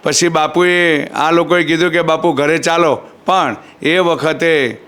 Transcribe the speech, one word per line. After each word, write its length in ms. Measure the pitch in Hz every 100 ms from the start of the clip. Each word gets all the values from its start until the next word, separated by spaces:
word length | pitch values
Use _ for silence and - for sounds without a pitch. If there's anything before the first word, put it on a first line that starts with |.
પછી 260 | - 143 175
બાપુએ, 760 | 165 151 160 180 175 175 151 147
આ 240 | - 151
લોકોએ 340 | 170 160 175
કીધું 260 | 156 165 180
કે, 120 | 165
"બાપુ, 300 | 165 160 170
ઘરે 260 | 139 143 165
ચાલો," 420 | 156 165 165 120 - - -
પણ 300 | 185 151 104 - -
એ 160 | 147 175
વખતે 840 | 175 156 147 151 165 156 127 110